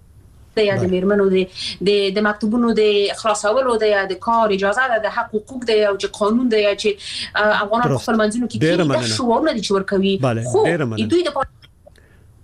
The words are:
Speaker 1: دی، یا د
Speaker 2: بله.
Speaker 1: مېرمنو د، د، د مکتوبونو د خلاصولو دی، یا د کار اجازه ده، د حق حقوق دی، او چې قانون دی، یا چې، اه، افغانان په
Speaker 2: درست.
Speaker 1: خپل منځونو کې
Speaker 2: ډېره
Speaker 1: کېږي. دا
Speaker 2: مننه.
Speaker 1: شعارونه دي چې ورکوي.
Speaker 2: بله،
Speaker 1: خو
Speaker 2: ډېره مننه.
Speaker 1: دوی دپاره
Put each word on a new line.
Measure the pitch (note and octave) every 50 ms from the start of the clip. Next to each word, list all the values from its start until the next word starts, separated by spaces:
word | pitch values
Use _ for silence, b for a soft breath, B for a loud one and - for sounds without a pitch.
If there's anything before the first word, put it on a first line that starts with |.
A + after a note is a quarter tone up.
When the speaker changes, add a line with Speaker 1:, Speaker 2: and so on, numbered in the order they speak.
| - - - - - - - - - - -
Speaker 1:
دی، | A3 G#3+
یا | G3+ G3
د | F3+
Speaker 2:
بله. | F3+ F3+
Speaker 1:
مېرمنو | F#3 F3+ F3+ G3 G#3 G3+ G3 G3 F#3
د، | F#3+ F#3 F#3 B B B B B B F3
د، | F#3+ G#3 G3+ G3 G3 F#3+
د | G#3
مکتوبونو | G#3+ G#3 G#3+ - - G#3+ A3 B3 A#3 A#3 A3
د | G3+ G#3+ G#3+ G#3 G3+ G3+ G3 -
خلاصولو | - - A3+ G#3+ G#3 - G#3 A3+ C4 C4 B3+ A#3
دی، | A3 A3 G#3+
یا | G#3 G3 F#3+
د | F#3 F#3
کار | F3+ - A#3 A#3 A3+ A3+ G#3 G3 F#3+
اجازه | G3 G3 G#3 B3 C4 C4
ده، | A#3 G#3+
د | G#3+
حق | G3 - A#3+ A3+ - -
حقوق | G#3+ G#3+ - C4 B3+ A#3+
دی، | A#3 A3 G#3+ G#3+
او | G3+ G3
چې | F#3+ G3
قانون | G3 - - G#3 G3+ A3 A#3+ C4 B3
دی، | A3 G#3+ G#3
یا | G3+ G3+
چې، | G3+ - G#3+ G3+ B B B B B B B B
اه، | - G#3 G#2+ G#2+ A2 -
افغانان | G3+ A3 A#3 - -
په |
Speaker 2:
درست. | C#3 A#2+ -
Speaker 1:
خپل | - A#3
منځونو | A3+ G#3+ G#3+ G#3 A#3+ A#3+
کې | A3 - A2+
Speaker 2:
ډېره | D3+ D#3+ F3
Speaker 1:
کېږي. |
دا | E3+ F3
Speaker 2:
مننه. | C#3+ C3+ - B2 A2+ A2
Speaker 1:
شعارونه | - C4 A#3 A3+ - D#4 D#4+ D4
دي | A3
چې | F3+ -
ورکوي. | G3+ G3 F#3+ - G3+ F#3+ F#3+ G3 G3 F#3+ C3
Speaker 2:
بله، | B2+ A#2 A2+ A2+
Speaker 1:
خو | B2 A#2 G4 A4
Speaker 2:
ډېره | - E3+ D#3+ D3+
مننه. | A#2 A2 G#2+ A2
Speaker 1:
دوی | - E4 F4 F4
دپاره | D4 C#4+ C#4 C5 - - _ - - _ _ _ - - b b b b b b b - -